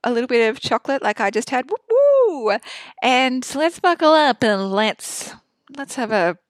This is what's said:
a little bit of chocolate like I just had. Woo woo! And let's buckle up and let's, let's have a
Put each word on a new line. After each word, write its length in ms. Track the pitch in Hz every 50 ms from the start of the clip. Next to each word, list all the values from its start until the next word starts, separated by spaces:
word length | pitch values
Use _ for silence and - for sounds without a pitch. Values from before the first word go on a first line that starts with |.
| -
a 60 | 240 247
little 140 | 233 247
bit 240 | 254 254 233 226 220
of 100 | 220 -
chocolate 420 | - - 262 240 _ - 277 277 -
like 160 | 208 208 -
I 120 | 226 202
just 180 | 226 - - -
had. 220 | 277 247 254 269
Woo 60 | 403 508 _ _
woo! 680 | 453 508 571 571 554 539 508 440 339 277 226 214 202 233 - - - - - - - - -
And 440 | 247 254 254 262 262 254 262 254 - -
let's 260 | 269 311 349 339 -
buckle 320 | - 370 339 320 320 311 311
up 320 | 311 302 277 240 _ -
and 260 | 220 208 196 190 196
let's, 600 | 190 202 220 220 - _ - - - - - - - - _ _ _ _ _ _ 277
let's 180 | 277 277 269 -
have 180 | - 247 214 220
a 240 | 208 175 175 170 _ _ _